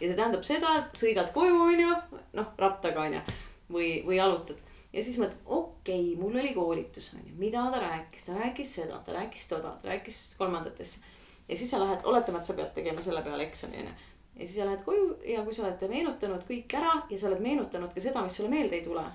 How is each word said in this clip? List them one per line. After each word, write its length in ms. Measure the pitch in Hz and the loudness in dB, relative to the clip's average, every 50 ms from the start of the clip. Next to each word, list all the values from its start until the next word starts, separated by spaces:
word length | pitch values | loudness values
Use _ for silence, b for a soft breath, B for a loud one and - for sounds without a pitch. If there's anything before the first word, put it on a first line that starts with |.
Ja 80 | 165 175 | 0 2
see 80 | 180 196 | 2 4
tähendab 240 | - 240 190 185 | 4 2 2 2
seda, 300 | - - 302 330 339 320 320 294 | 0 0 0 2 4 4 4 4
et 160 | - - - - | 2 -2 -2 2
sõidad 300 | 233 220 214 190 175 175 | 2 4 4 4 2 2
koju, 300 | - 302 349 359 349 339 | 4 6 6 8 8 8
on 160 | 339 339 349 339 | 8 8 8 8
ju, 140 | 339 339 339 349 - - - - - - | 6 6 4 2 0 -4 -12 -16 -14 -6
noh, 160 | - 208 214 - - - | -4 -4 -4 -4 0 2
rattaga, 460 | 190 196 190 - - 165 160 156 156 | 2 2 2 2 0 0 0 0 0
on 100 | 151 - | 0 -2
ju, 60 | - - B B B B B B B - - | -2 -4 B B B B B B B -10 -4
või, 200 | 175 170 170 170 160 156 | -2 0 0 0 0 0
või 140 | - 175 185 185 | 0 2 4 6
jalutad. 400 | 190 190 175 165 - - 147 - B B B B B B | 6 6 4 4 0 -6 -12 -12 B B B B B B
Ja 160 | - 202 233 | -4 -4 -2
siis 140 | 254 240 240 | 0 0 0
mõtled, 220 | 208 180 - - - | 0 0 -2 -6 -6
okei, 680 | - - 339 330 - - - - 190 185 180 175 170 170 170 | -2 0 0 0 -2 -6 -8 -4 -2 0 2 2 2 0 0
mul 160 | 185 208 240 254 | -2 0 0 0
oli 100 | 277 277 226 | 0 0 0
koolitus, 500 | 202 170 165 165 - - - - - - - - | 0 0 2 0 -2 -4 -6 -10 -12 -12 -12 -12
on 80 | - | -14
ju, 140 | - 156 156 170 | -16 -14 -6 -4
mida 240 | 196 220 226 240 247 254 | -2 0 0 0 0 2
ta 140 | 262 240 196 | 0 0 0
rääkis, 420 | 170 165 160 160 - - - - | -2 -4 -6 -8 -12 -16 -14 -10
ta 80 | - 180 | -6 -4
rääkis 400 | 208 226 254 - - 277 - - 180 | -2 -2 -2 -4 -6 -8 -6 -6 -6
seda, 180 | 160 160 - - - | -6 -6 -8 -10 -8
ta 80 | - - | -8 -6
rääkis 320 | 175 214 226 - - - | -6 -6 -8 -10 -12 -8
toda, 300 | - 170 - - 151 - - | -6 -6 -4 -4 -6 -10 -10
ta 140 | - 190 | -6 -6
rääkis 280 | 185 202 - 151 - - - - - - | -6 -6 -6 -8 -10 -10 -10 -10 -4 -2
kolmandat 400 | 190 185 175 165 160 - - - | -2 0 0 -2 -4 -6 -8 -10
asja. 240 | - - - B B B B B B B B B B | -10 -10 -10 B B B B B B B B B B
Ja 80 | - - | -6 -6
siis 140 | - 247 247 | -4 -2 0
sa 80 | 277 202 | 2 2
lähed, 240 | 196 - - - | 2 2 2 2
oletame, 400 | - - 247 240 233 - 175 170 | 2 4 4 4 4 2 0 -2
et 80 | - - | -2 -4
sa 80 | - - | -4 -4
pead 160 | - - - | -6 -6 -6
tegema 300 | 156 165 165 160 160 170 | -4 -4 -2 -4 -2 -2
selle 180 | 185 165 160 | -2 -2 -2
peale 240 | 151 147 147 143 156 | -2 -4 -4 -4 -4
eksami, 320 | 151 - - - - 143 143 | -4 -6 -8 -10 -8 -8 -8
on 140 | - - | -10 -10
ju. 40 | - B B B B B B - - | -12 B B B B B B -20 -16
Ja 80 | - | -12
siis 140 | - - 190 208 | -12 -8 -4 -2
sa 80 | 196 | 0
lähed 160 | 196 196 190 | 0 -2 -2
koju 300 | - 233 392 415 392 339 - - | 0 2 4 4 4 4 2 -2
ja 220 | - - 233 220 214 | -4 -2 -2 -2 -2
kui 80 | 220 220 | -4 -4
sa 140 | 233 208 190 | -2 -2 -2
oled 180 | 180 - 190 | -2 -2 -2
meenutanud 560 | 196 233 294 339 302 - - 214 202 185 180 - - | -2 0 0 0 -2 -2 -2 -2 -2 -2 -4 -4 -6
kõik 220 | 247 240 - - - | -6 -6 -6 -4 -2
ära 220 | 285 330 330 320 302 - | 0 2 2 2 2 0
ja 120 | - 208 190 | -4 -4 -2
sa 80 | 175 196 | 0 0
oled 80 | 185 180 214 | 0 2 2
meenutanud 460 | 247 294 277 208 - - 175 175 175 - | 2 2 2 0 -2 -4 -6 -6 -6 -6
ka 80 | 185 | -4
seda, 220 | 185 - - 240 190 | -4 -2 -2 -2 -2
mis 80 | 180 - | -4 -4
sulle 160 | - 208 226 | -4 -2 0
meelde 300 | 285 311 254 - 170 170 | 2 2 2 2 0 -2
ei 20 | |
tule. 220 | 170 170 170 165 156 165 | -2 -2 -4 -4 -4 -6